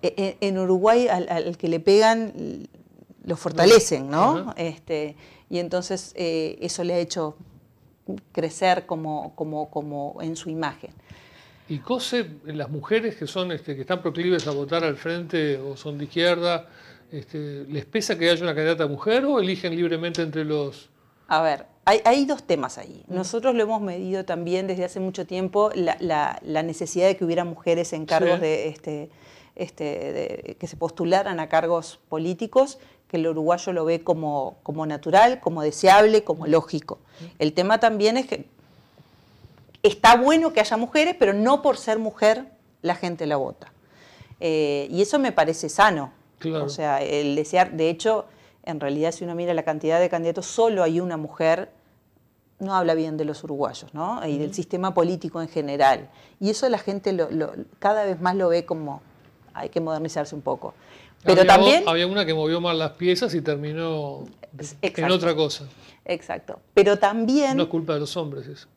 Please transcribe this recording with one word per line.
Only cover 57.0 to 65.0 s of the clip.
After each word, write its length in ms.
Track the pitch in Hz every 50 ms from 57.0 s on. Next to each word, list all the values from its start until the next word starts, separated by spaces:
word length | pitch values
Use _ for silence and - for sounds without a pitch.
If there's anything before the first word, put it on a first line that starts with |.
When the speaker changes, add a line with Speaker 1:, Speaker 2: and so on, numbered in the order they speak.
| 190 202 190
Speaker 1:
lo, 160 | 175 160 -
lo, 220 | - 160 156 - - - - - _
cada 280 | _ - 202 208 214 208
vez 140 | 196 185 160
más 140 | 175 185 180
lo 140 | 196 185 175
ve 160 | 165 175 170
como, 360 | - 175 160 156 143 139 147 _ - _ _ _ _ _ _ _ - _
hay 160 | - - 147
que 120 | - 175
modernizarse 520 | 165 160 160 151 160 160 156 170 147 143 -
un 80 | 151
poco. 320 | - 135 131 123 - - - _ _ - - - - - _ _ _
Pero 180 | - 185 170
Speaker 2:
Había 120 | 185 185 196
o-, 20 |
Speaker 1:
también 260 | 190 196 - 185 - 403
Speaker 2:
había 200 | 180 165 165 175
una 180 | 185 190 208 196
que 80 | 160 160
movió 260 | 156 156 156 165 170
mal 200 | 175 175 165 160
las 140 | 160 147 151
piezas 420 | - 180 180 180 180 247 214 156
y 60 | 170
terminó 840 | 139 156 151 143 147 151 151 160 165 165 160 151 147 143 139 139 139 - - _ - - -
Speaker 1:
Es-, 140 | 139 151 143 147 -
Speaker 2:
en 80 | - -
Speaker 1:
exacto. 240 | - -